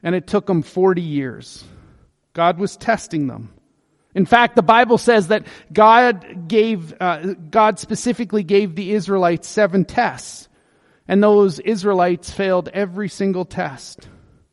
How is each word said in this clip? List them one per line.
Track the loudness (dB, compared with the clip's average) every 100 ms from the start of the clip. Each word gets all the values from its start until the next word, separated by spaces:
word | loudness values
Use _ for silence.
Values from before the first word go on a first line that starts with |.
And | -2 -4
it | -2
took | -4 0
them | -2
forty | -2 0 2 2
years. | -2 -6 -6 -10 -18 -20 -20 -20 -20 _ _ _ _
God | 0 0 0
was | -6 -6
testing | -4 -4 -2 -6 -6
them. | -8 -18 _ _ _ _ _ _ -2
In | 2
fact, | 4 4 2
the |
Bible | 4 4 4 2
says | 4 2 2
that | -2 -4 -20 _
God | 4 6 6 4 0 -8 -16 -2
gave, | 0 2 -2 -8 -6
uh, | -4 -4 -6 -10 -4
God | 2 2 0
specifically | -8 -6 -4 -4 -4 -4
gave | 0 0 0
the | -6 -4
Israelites | -4 -2 0 0 0 -4
seven | -2 0 0 -2
tests. | -2 -2 -4 -16 -20 -20 _ _ _ _ _ -2
And | 2
those | 4 4 4 0
Israelites | -4 -2 -2 0 0 -2 -8
failed | -6 -2 -2 -4
every | -6 -6 -6 -8
single | -4 -4 -4 -6
test. | -8 -8 -10 -20 -20 -20 -20 _ _ _